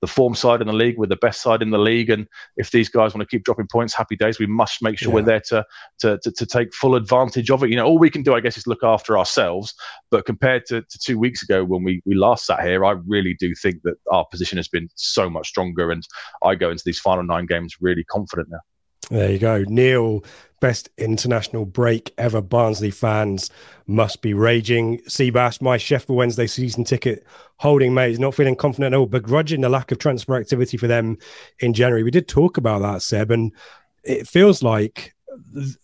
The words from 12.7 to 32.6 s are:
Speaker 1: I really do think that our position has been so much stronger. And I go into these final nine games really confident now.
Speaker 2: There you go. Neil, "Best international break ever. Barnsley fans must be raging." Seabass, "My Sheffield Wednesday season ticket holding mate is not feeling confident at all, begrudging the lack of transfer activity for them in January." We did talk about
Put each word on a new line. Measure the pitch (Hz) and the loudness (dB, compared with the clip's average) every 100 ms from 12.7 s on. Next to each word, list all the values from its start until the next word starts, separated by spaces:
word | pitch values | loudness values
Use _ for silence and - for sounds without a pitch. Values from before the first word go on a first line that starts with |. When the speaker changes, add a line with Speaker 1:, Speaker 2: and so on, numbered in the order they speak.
| 92 95 | 0 0
Speaker 1:
I | 98 87 | -2 -2
really | 104 92 82 | -2 -2 -2
do | 90 85 | -4 -2
think | 101 85 | -4 -2
that | 87 76 - | -6 -6 -2
our | 92 80 | -2 -2
position | 85 90 90 | -6 -6 -6
has | 82 | -6
been | 85 85 - | -6 -8 -10
so | - - 92 | -4 -2 -2
much | 82 78 | -4 -6
stronger. | - 90 85 85 | -6 -4 -4 -4
And | 82 - - - - | -4 -10 -20 -20 -2
I | 92 95 | 0 0
go | 87 | -2
into | 85 87 | -4 -6
these | 82 | -4
final | 98 92 | 0 0
nine | 87 85 85 | -2 -4 -2
games | 87 85 - | -4 -6 -4
really | 90 87 85 | -2 -2 -4
confident | 104 95 87 80 | -6 -6 -8 -8
now. | 82 - _ _ - - | -12 -18 _ _ -20 -4
Speaker 2:
There | 113 98 | 0 0
you | 98 | 0
go. | 113 110 98 | 0 0 0
Neil, | 113 127 127 113 107 - - _ - | 4 4 4 0 -4 -8 -20 _ -2
"Best | 127 113 - - | -2 -2 -8 -8
international | 110 110 123 113 - 117 101 | -4 -2 0 -2 -2 -8 -6
break | 107 120 113 - - | 0 0 0 -4 -4
ever. | 120 110 | -2 -2
Barnsley | 95 120 113 104 104 | 0 2 2 0 -4
fans | - 113 107 104 95 - - - - - | -2 -2 0 0 -4 -8 -14 -20 -18 -2
must | 107 107 - | 0 0 -2
be | 110 101 | -4 2
raging." | 113 120 107 117 113 117 - | 2 2 2 0 0 -4 -6
Seabass, | - 127 120 123 - | 0 2 4 2 0
"My | 131 123 | 0 0
Sheffield | - 135 - 123 | 0 -2 0 0
Wednesday | 120 113 113 | 0 0 -4
season | - 127 110 | -2 -4 -4
ticket | 117 123 127 107 _ - - - | -2 0 0 -4 _ -20 -20 -2
holding | 147 143 127 131 | 2 4 4 4
mate | 127 | 2
is | 117 | 0
not | 135 131 | -2 2
feeling | 135 127 | 0 2
confident | 147 127 139 | -2 0 0
at | 135 | 2
all, | 117 | 2
begrudging | 123 107 143 151 156 | 0 0 0 0 0
the | 127 | 0
lack | 131 - | 0 -2
of | 120 | -2
transfer | 151 123 - 127 | -2 -2 -2 -4
activity | 107 127 127 113 | -2 -2 -2 -2
for | 117 | 0
them | 117 113 113 - - - - | 0 0 -6 -12 -20 -18 -4
in | 120 | -2
January." | 110 123 113 | 2 2 2
We | 113 | 2
did | 165 - | 0 0
talk | 139 175 | 2 2
about | 165 | 2